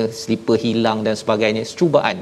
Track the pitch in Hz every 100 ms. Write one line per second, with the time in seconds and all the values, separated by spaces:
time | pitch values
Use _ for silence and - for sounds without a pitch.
0 | 113 - - 113 - 113 117 113 113 110
1 | 110 107 - 107 110 110 113 - 170 143
2 | 110 98